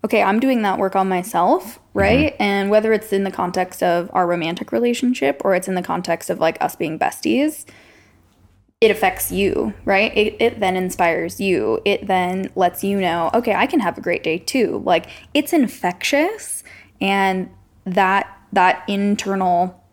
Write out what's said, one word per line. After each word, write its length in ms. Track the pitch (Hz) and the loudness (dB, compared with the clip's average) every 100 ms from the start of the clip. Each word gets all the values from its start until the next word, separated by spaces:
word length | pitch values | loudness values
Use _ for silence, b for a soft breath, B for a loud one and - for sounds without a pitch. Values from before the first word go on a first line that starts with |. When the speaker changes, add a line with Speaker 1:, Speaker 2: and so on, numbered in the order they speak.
| 214 | 0
Speaker 1:
okay, 160 | 220 | 2
I'm 180 | 196 214 | 2 2
doing 220 | 269 247 | 2 2
that 140 | 208 185 | 0 0
work 180 | 190 196 | 0 0
on 120 | 190 | 0
myself, 680 | 185 180 175 175 339 - - _ | -2 -2 0 2 2 -2 -18 _
right? 400 | 208 196 240 302 | 0 2 4 2
Speaker 2:
Mm-hmm. 100 | - | 0
Speaker 1:
And 260 | 208 202 196 | 0 0 4
whether 220 | 214 220 | 2 4
it's 180 | 214 208 | 0 0
in 100 | 196 | -2
the 80 | 196 | -2
context 500 | 185 180 185 180 - | -2 -2 -2 -4 0
of 280 | 180 170 175 | 0 0 0
our 140 | - 175 | 0 0
romantic 440 | 175 165 180 - | 0 -2 -6 -4
relationship 720 | 277 240 240 247 254 269 277 - | 0 0 0 0 0 0 0 0
or 100 | 185 | 0
it's 120 | 185 | 0
in 80 | 185 | -4
the 60 | |
context 480 | 180 175 180 170 - | -4 -6 -2 -4 -4
of, 100 | 175 | 0
like, 220 | 160 165 | 0 0
us 140 | 160 - | -4 -4
being 240 | 165 156 | -6 -2
besties, 640 | - - - 233 302 302 - b b b b b b _ _ _ _ _ | -4 -2 -2 0 0 -4 -18 b b b b b b _ _ _ _ _
it 120 | 220 | 2
affects 400 | 202 190 - - | 4 0 -2 -6
you, 420 | 185 196 - 220 196 - | 0 0 0 -2 -6 0
right? 300 | 196 214 - | 2 2 2
It, 200 | 214 214 | 0 2
it 200 | 226 233 | -2 0
then 180 | 196 185 | -2 0
inspires 640 | 185 - 175 165 165 - | -4 0 0 0 -4 -4
you. 400 | 196 170 107 110 | 0 0 0 0
It 220 | 196 202 196 | 0 -2 0
then 460 | 185 180 185 190 - | 0 0 -2 -4 0
lets 280 | 180 - | 0 0
you 180 | 196 202 | -2 0
know, 300 | 180 170 165 | 0 0 0
"Okay, 220 | 226 240 190 | 0 0 0
I 100 | 247 | 2
can 140 | 330 | 2
have 180 | 190 - | 0 -4
a 40 | |
great 200 | - 175 | -4 -4
day 160 | - 165 | -2 -4
too." 460 | - 262 196 107 - | -2 0 0 0 0
Like, 220 | 175 - B B | 0 0 B B
it's 180 | 285 294 | -2 2
infectious, 1120 | 339 240 - 180 180 - 285 330 440 - - B B B _ | 2 2 0 -4 -4 0 2 0 -2 -10 -12 B B B _
and 480 | 190 196 196 185 185 - _ _ - | 0 2 2 0 -6 -12 _ _ -4
that, 420 | 185 190 196 - - _ | 2 2 2 -2 -14 _
that 300 | - 185 - - | 4 4 2 -2
internal 960 | 202 202 202 - 196 185 175 185 180 _ | -2 0 0 -2 -2 2 2 0 -4 _